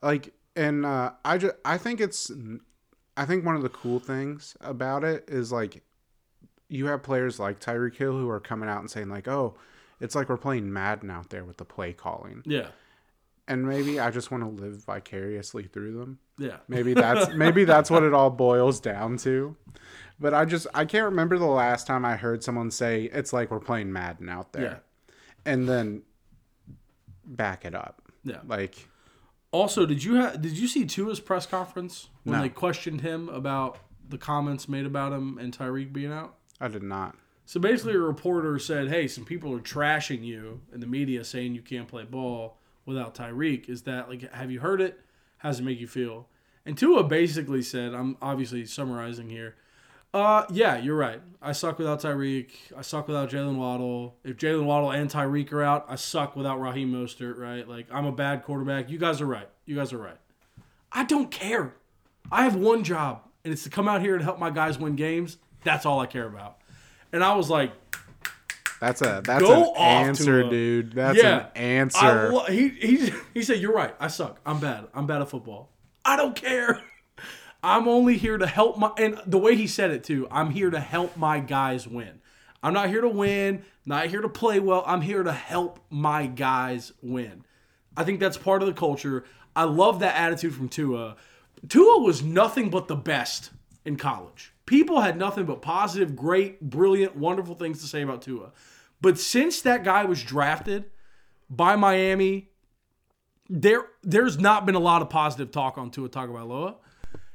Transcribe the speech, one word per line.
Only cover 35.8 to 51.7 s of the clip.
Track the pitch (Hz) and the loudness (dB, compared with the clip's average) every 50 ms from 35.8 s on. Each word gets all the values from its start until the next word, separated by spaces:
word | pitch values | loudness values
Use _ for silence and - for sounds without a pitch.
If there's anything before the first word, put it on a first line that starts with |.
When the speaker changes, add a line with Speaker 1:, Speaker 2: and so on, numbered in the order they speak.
| 135 135 135 | -8 -8 -8
Speaker 2:
being | 139 143 143 151 | -8 -8 -8 -8
out? | 156 160 - - _ _ _ _ - | -10 -12 -14 -18 _ _ _ _ -8
Speaker 1:
I | 135 120 | -8 -8
did | 107 104 98 | -8 -8 -10
not. | 98 98 98 95 82 - _ _ _ _ _ _ | -8 -8 -8 -8 -10 -12 _ _ _ _ _ _
Speaker 2:
So | - - 175 | -10 -4 -2
basically, | 175 208 247 247 226 226 214 | 0 2 2 0 0 0 0
a | 185 | 0
reporter | 170 160 147 - - 180 180 170 156 156 147 139 | 0 0 -2 -4 -2 -2 0 0 0 -2 -2 -4
said, | - - 160 143 139 135 | -4 -4 -4 -4 -2 -2
"Hey, | 160 170 151 127 | -2 -2 -2 -2
some | - 123 110 | -6 -10 -12
people | - 165 175 160 147 127 | -12 -12 -10 -8 -8 -8
are | 120 | -8
trashing | 113 - - 147 147 147 156 151 - - 143 117 113 | -8 -8 -6 -2 0 0 0 0 -2 -4 -8 -8 -8
you | 117 113 110 107 110 113 123 - - - | -10 -12 -12 -14 -16 -16 -18 -18 -18 -16
in | 123 | -12
the | 117 | -8
media | 120 123 139 143 131 127 120 113 | -6 -4 -4 -2 -2 -4 -6 -6
saying | - - 127 123 123 120 | -8 -8 -8 -6 -6 -8
you | 120 113 | -8 -10
can't | - 127 120 117 - | -10 -12 -12 -10 -12
play | - 117 110 | -14 -16 -14
ball | 113 127 131 131 123 120 117 113 110 - _ _ _ _ _ _ | -12 -10 -8 -6 -6 -6 -8 -10 -12 -16 _ _ _ _ _ _
without | - 135 131 127 135 - | -10 -8 -8 -8 -10 -12
Tyreek. | - 123 117 117 127 156 160 139 123 - - | -14 -12 -10 -6 -4 -2 -2 -2 -4 -6 -10
Is | 123 120 - | -12 -12 -10
that, | 135 127 127 120 120 | -10 -10 -10 -10 -12
like, | 127 123 127 127 - | -14 -16 -16 -16 -14
have | 123 131 127 | -12 -10 -10
you | 127 120 | -8 -6
heard | 135 175 196 185 185 | -4 -2 0 0 0
it? | 185 185 - _ _ _ _ _ _ _ _ | -2 -4 -8 _ _ _ _ _ _ _ _
How | - 147 | -8 -6
does | 139 123 | -6 -4
it | 123 | -4
make | 131 127 117 | -6 -6 -6
you | 120 | -8
feel?" | 120 - 131 123 117 113 113 123 _ _ _ _ _ _ _ - | -8 -6 -6 -6 -6 -8 -12 -16 _ _ _ _ _ _ _ -12
And | 147 151 | -12 -4
Tua | - 254 320 349 247 180 | 2 4 6 6 6 6
basically | 147 160 165 170 170 147 165 147 135 139 131 120 | 4 4 2 2 2 0 -2 -6 -4 -4 -4 -4
said, | - - 127 120 120 123 | -4 -6 -6 -6 -6 -6
I'm | 123 127 131 135 - | -6 -6 -6 -6 -6
obviously | 131 135 139 135 131 110 127 120 117 | -6 -6 -4 -4 -6 -6 -6 -8 -10
summarizing | 110 - - 139 131 123 120 117 117 120 117 117 113 | -10 -10 -8 -8 -8 -8 -8 -8 -10 -10 -12 -12 -14
here, | 113 113 113 110 - _ _ _ _ _ _ _ _ _ _ _ - | -14 -14 -14 -16 -16 _ _ _ _ _ _ _ _ _ _ _ 0
"Uh, | 202 202 208 214 214 208 - | 2 4 6 6 4 4 2
yeah, | 175 196 226 190 131 | 2 2 4 4 2
you're | 120 120 139 151 | 0 -2 -2 0
right. | 156 139 117 113 120 - - - _ | 0 0 -2 -4 -8 -14 -20 -20 _
I | - 143 143 | -10 -8 -6
suck | - - 165 | -4 -4 -4